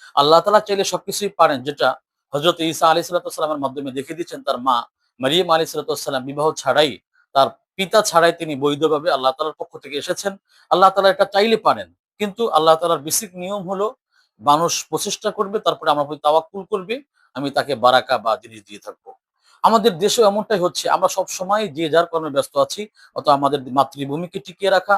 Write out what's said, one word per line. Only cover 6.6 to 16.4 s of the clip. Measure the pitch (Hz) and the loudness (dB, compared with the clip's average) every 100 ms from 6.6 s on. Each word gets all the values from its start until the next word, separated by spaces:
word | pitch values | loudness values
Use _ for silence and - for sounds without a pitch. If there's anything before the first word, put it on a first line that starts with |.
| 139 131 151 95 _ _ _ | 0 2 2 -2 _ _ _
তার | 139 135 - _ | 2 2 -2 _
পিতা | - 190 220 | -8 0 2
ছাড়াই | - 165 165 | 2 4 4
তিনি | 165 160 135 | 2 -6 -2
বৈধভাবে | 143 143 156 147 160 | -2 0 0 0 0
আল্লাহ | 139 131 | 0 0
তাআলার | 143 156 147 | -2 -4 -6
পক্ষ | - - | -14 -16
থেকে | 139 139 | -12 -8
এসেছেন। | 180 175 202 196 _ _ _ | -6 -6 -6 -10 _ _ _
আল্লাহ | 170 190 | 4 6
তাআলা | 196 196 | 6 4
এটা | 190 | 4
চাইলে | 190 202 226 226 | 2 2 2 2
পারেন, | 156 113 92 _ _ - | 2 0 -4 _ _ -8
কিন্তু | 208 190 226 | -8 -4 0
আল্লাহ | 156 160 156 | 4 4 4
তাআলার | 170 160 | 2 -2
বেসিক | 147 - 208 | -2 -6 -6
নিয়ম | 180 180 202 180 | -10 -10 -8 -6
হলো | 196 214 - _ _ _ _ | -4 -4 -6 _ _ _ _
মানুষ | 110 151 170 - - | 2 2 2 -2 -6
প্রচেষ্টা | 156 202 - 214 | -6 -6 -4 -4
করবে, | 196 196 208 | -4 -4 -2
তারপরে | 175 156 160 | -2 0 0
আমার | 147 143 | 0 -2
প্রতি | 147 | -2
তাওয়াক্কুল | 151 160 | 2 2